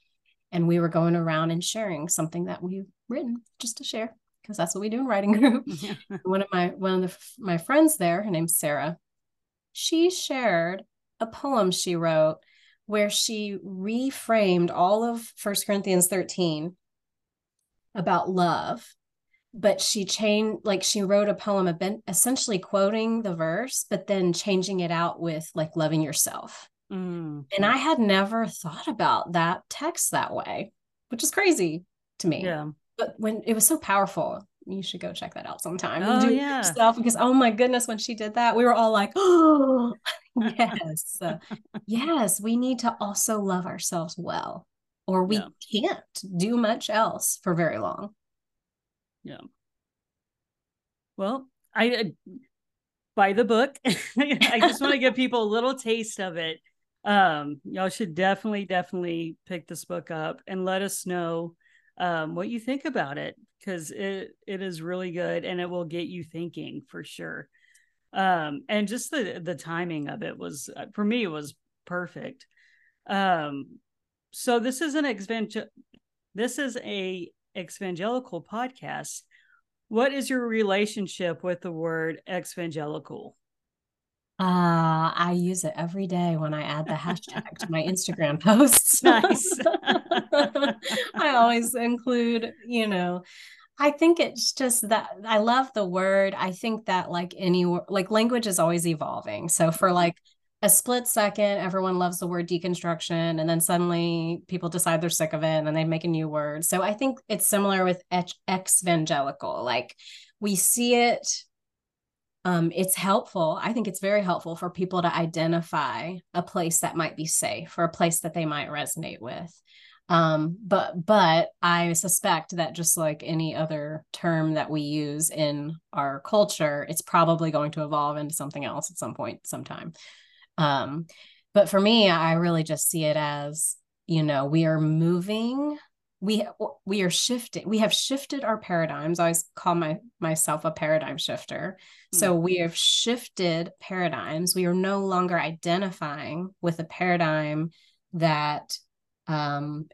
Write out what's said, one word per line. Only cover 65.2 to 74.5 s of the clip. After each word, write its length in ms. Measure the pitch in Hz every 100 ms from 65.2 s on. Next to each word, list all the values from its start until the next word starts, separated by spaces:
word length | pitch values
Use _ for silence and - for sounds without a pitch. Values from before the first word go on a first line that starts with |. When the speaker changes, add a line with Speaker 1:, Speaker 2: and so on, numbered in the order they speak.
| 170 170 165
Speaker 2:
and 140 | 180
it 80 | 175
will 160 | 180 165
get 220 | 170 170
you 160 | 175
thinking 600 | 160 165 170 160 151 143 -
for 160 | 175
sure. 440 | 156 - 165 156 156 _ _ _ _ _ _
Um, 500 | 190 190 175 151 143 -
and 180 | 214 202
just 240 | 247 -
the, 280 | 311 185 147
the 120 | 170 165
timing 520 | 165 170 175 156 143
of 140 | -
it 140 | 165 -
was, 320 | 175 147 - -
uh, 100 | -
for 100 | -
me, 200 | 208 247
it 40 | 202
was 280 | 151 147 - _ _ -
perfect. 640 | 180 175 156 143 - _ _ _ _ _ _ -
Um, 720 | 196 190 170 147 139 - - _ _ _ _ _
so 280 | - -